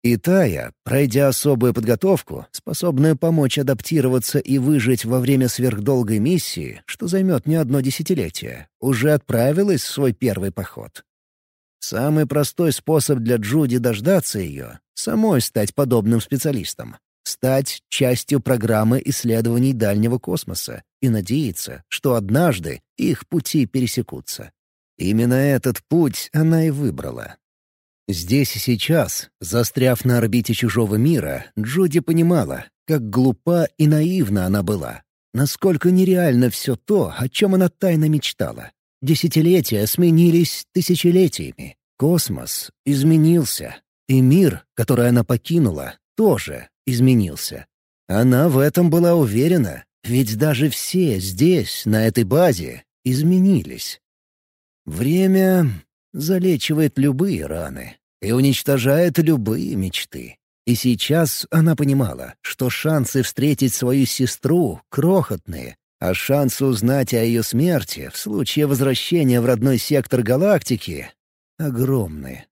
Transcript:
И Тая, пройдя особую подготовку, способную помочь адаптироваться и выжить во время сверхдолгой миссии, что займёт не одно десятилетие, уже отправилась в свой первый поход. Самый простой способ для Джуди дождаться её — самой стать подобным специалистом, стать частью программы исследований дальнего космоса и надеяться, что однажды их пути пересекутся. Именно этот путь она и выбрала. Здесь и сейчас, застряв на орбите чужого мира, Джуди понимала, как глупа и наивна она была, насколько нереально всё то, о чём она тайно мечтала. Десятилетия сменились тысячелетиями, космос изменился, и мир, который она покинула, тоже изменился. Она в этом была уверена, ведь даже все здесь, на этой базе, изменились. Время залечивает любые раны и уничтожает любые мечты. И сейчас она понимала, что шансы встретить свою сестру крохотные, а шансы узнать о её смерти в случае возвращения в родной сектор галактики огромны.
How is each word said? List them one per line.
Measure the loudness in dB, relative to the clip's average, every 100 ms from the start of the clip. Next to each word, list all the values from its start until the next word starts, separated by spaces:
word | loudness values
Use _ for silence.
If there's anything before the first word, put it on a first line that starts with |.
И | 0 0
Тая, | 2 2 2 -2 -8 _
пройдя | -2 0 2 2 2
особую | 2 0 2 2 0
подготовку, | -2 0 2 0 -2 -14 -14
способную | -16 -10 -4 -2 2 2 2
помочь | 2 2 0 0
адаптироваться | -2 -2 -2 0 2 0 0 -4
и | 0 0
выжить | 2 0 2 -2 0
во | -2
время | 2 2 0
сверхдолгой | 0 -2 -2 -2 -2 0 0
миссии, | 0 -2 -4 -10 -12 -14 -18
что | -10 -4
займёт | -2 0 0 0
не | -2
одно | 0 -2
десятилетие, | -2 -4 -4 -4 -4 -8 -14 -14 -20 _
уже | -4 0 2
отправилась | 0 0 0 2 2 0 0
в | -2
свой | -2 -2
первый | 0 -2 -2 -6
поход. | -6 -10 -14 -18 -20 _ _ _ _ _ _ _ _
Самый | -8 -2 0 2 2
простой | 0 -2 0 -2
способ | 0 0 0 2 -2
для | 0 -2
Джуди | 0 0 2 0
дождаться | 0 0 2 2 0 -6
её — | -8 -10 -14 -18 _ -10
самой | -4 0 2 2
стать | 0 -2 -2 -2
подобным | 2 2 2 0
специалистом, | -2 -4 -4 -4 -8 -12 -16 -18 _ _
стать | -14 -4 0 0 -2 -10 _
частью | -2 0 0 -2 -4
программы | 0 -2 2 2 2 2 0
исследований | -4 -2 0 0 2 0
дальнего | 0 0 0 0 -2
космоса | -4 -6 -6 -10 -10 -14 _ _
и | 0
надеяться, | 0 -2 -2 -2 -6 -12 -14 _
что | -4 -2 -2
однажды | 0 2 2 0 -6 -10 _ -4
их | -2 -2 -4
пути | -6 -2 -2 0
пересекутся. | -2 -2 -4 -8 -12 -12 -14 -14 _ _ _ _ _
Именно | -2 0 2 2
этот | 2 2 0 -4 _
путь | 0 2 -2 -4
она | 0 2 2 0
и |
выбрала. | -2 -4 -6 -10 -12 -16 -20 _ _ _ _ _ _ -8
Здесь | -8 0 0 0 -4
и |
сейчас, | -2 -2 2 0 0 -6 -12 _
застряв | -4 -2 -2 0 0 0 0
на | 2
орбите | 2 0 -2
чужого | -2 0 0 0 2
мира, | 2 0 -2 -8 -8 -8
Джуди | -4 0 0 0
понимала, | 0 2 2 2 0 -6 -12 _ -4
как | -4 0
глупа | 2 2 0 0 0 0 2
и | 2
наивна | 4 2 0 0 0 0
она | 0
была, | -2 -4 -6 -12 _ _ _
насколько | -2 -2 0 0 2 2
нереально | 4 4 2 4 4 2
всё | 0 -6 -6
то, | 0 0 0 -4
о | -6
чём | 0 2 4
она | 2
тайно | _ 0 2 2
мечтала. | 0 -2 -6 -8 -8 -18 _ _ _
Десятилетия | -2 0 2 2 4 2 2 -2 0
сменились | 2 4 6 6 4 2 -4 -6
тысячелетиями, | -4 0 2 4 4 2 0 -12 -12 -20 _ _ _
космос | 0 2 0 -6 -8 -10 -12 _ -2
изменился, | 2 4 6 6 4 0 -6 -10 -16 _ _ 0
и | 4
мир, | 6 6 4 0 _
который | -6 0 2 4
она | 2
покинула, | 2 -2 0 0 0 -2 -10 -16 _ 0
тоже | 2 2 -2 -12 -16 _ -4
изменился. | 2 4 4 2 -6 -12 -12 -18 _ _ _ -4
Она | 0 4 4 4
в | 2
этом | 2 2 2
была | 2 4 2
уверена, | 2 0 2 2 0 -6 -18 _
ведь | -2 0 0 0
даже | 0 0 -2
все | -2 -4 -2 0 -2
здесь, | -6 0 2 2 -2 -6 -2
на | 2 2
этой | 0 0
базе, | 2 2 2 -6 -14 _ _ -4
изменились. | 0 2 2 4 2 -2 -12 -14 -14 _ _ _ _ _ _ _ _ -12
Время | -4 0 2 4 4 4 4 2 -2 _ _ _
залечивает | -8 -2 0 2 0 0 0 0 2
любые | 0 0 -2 -2 -6
раны | -8 -8 -12 -16 -20 _ _
и | -2
уничтожает | 2 2 2 0 0 2 4 4 2
любые | 2 2 0 -4 -4 -4
мечты. | -4 -6 -10 -14 -18 -20 _ _ -2
И | 0
сейчас | 2 0 0 2 2 -2 0
она | 2 4 2
понимала, | 2 2 0 -4 -12 -14
что | -14 -4 -4
шансы | -2 0 0 0 0
встретить | -2 -2 0 2 0
свою | 0 0 2 0
сестру | 0 -4 -2 0 2 0 -4 _
крохотные, | -2 2 2 0 -6 -8 -12 -12 -18 _ _
а | -4
шансы | -2 0 2 2 0 -2
узнать | 0 0 0 0
о | 0
её | 0 0
смерти | 0 0 2 0 -4 -12 -12
в | -12
случае | -8 -6 -4 -2 0
возвращения | 0 0 -2 -2 0 2 2
в | 2
родной | 0 2 0
сектор | 0 -2 0 -2
галактики | 0 0 2 0 0 -6 -6 -12 -14 _ _ _ _ _
огромны. | -4 -2 0 0 -2 -8 -14 -16 -20